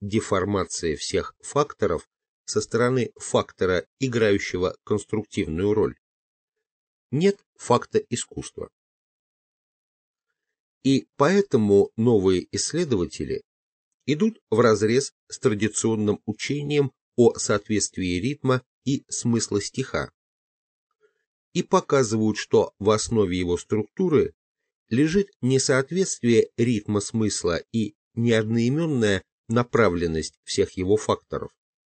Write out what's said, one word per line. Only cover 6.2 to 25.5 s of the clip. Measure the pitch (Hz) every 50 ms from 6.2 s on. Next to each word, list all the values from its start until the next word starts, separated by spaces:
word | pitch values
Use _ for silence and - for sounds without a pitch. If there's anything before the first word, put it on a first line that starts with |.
| _ _ _ _ _ _ _ _ _ _ _ _ _ _ _ _ _ -
нет | - 143 175 202 196 - _ _ _
факта | - - - 127 117 - - - 110
искусства. | - - 123 - - - - - - - - - - - _ _ _ _ _ _ _ _ _ _ _ _ _ _ _ _ _ _ _ _ _ _ _ _ _ _ _ _ _ _ _ _ _ _ _ _ _ _ _ _ _ _
И | - 131 135 123 - _ _
поэтому | - 139 151 190 202 202 - - 120 110 101 101 101 95 - -
новые | - 113 123 117 104 92 95 92 90 - -
исследователи | - 98 - - - 160 180 147 120 95 85 - - - 76 69 - - - _ _ _ _ _ _ _ _ _ _ _ -
идут | - 143 151 208 220 220 _ _ -
вразрез | 110 107 120 117 110 98 107 107 117 127 139 - _ _ _ -
с | - -
традиционным | - - 107 101 101 107 - - - 113 113 107 107 104 101 - -
учением | - 101 - - - 135 147 143 143 147 147 143 135 _ _ _ _ -
о | - 120 113 -
соответствии | - - - 110 101 - - 107 101 90 - - - 95 90 87 90
ритма | 87 127 147 - - 131 127 127 - _ _ _ -
и | 123 139 - - -
смысла | - - - 120 117 113 107 - 101 104
стиха | - - - - 113 - - 78 69 - _ _ _ _ _ _ _ _ _ _ _ _ _ _ _ _ _ _ _ _ _ _ _ _ _ _ _ _
и | - 175
показывают, | - - - 185 - - 147 139 131 104 110 110 110 107 104 -
что | - - - 113 95 - _ -
в | 98 101
основе | 110 110 - - 120 110 101 90 90 90
его | 90 85 87 85
структуры | - - 107 107 104 - _ - 190 175 156 120 90 - - _ _ _ _ _ _ _ _ _ _ -
лежит | 110 123 151 160 165 202 196 - _ -
несоответствие | - 123